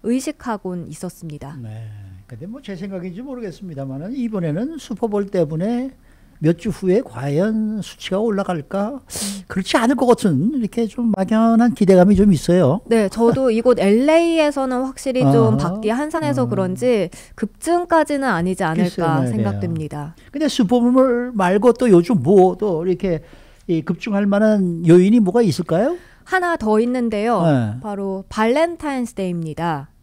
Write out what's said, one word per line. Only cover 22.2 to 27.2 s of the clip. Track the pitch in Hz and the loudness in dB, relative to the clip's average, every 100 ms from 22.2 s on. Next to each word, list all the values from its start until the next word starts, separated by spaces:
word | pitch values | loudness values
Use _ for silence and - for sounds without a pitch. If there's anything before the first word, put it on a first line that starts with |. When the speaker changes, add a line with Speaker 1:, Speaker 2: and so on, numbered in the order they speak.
Speaker 2:
뭐 | 123 202 185 180 | 4 6 6 2
또 | 208 160 180 | -2 -2 -2
이렇게 | 180 196 160 - - - - - | -2 -2 -4 -6 -20 -20 -20 -4
이 | 165 | -4
급증할 | 151 170 - 202 202 | -2 -6 -2 -2 0
만한 | 202 220 208 185 165 165 | 2 2 2 0 0 6
요인이 | 175 185 240 | 6 6 4
뭐가 | 185 226 | 4 2
있을까요? | 220 143 175 160 254 349 - - - | 2 0 -2 0 0 -4 -12 -20 -4
Speaker 1:
하나 | 370 349 330 | -2 -2 -2
더 | 214 214 | 0 0
있는데요. | 240 254 233 214 | 0 -2 -2 -2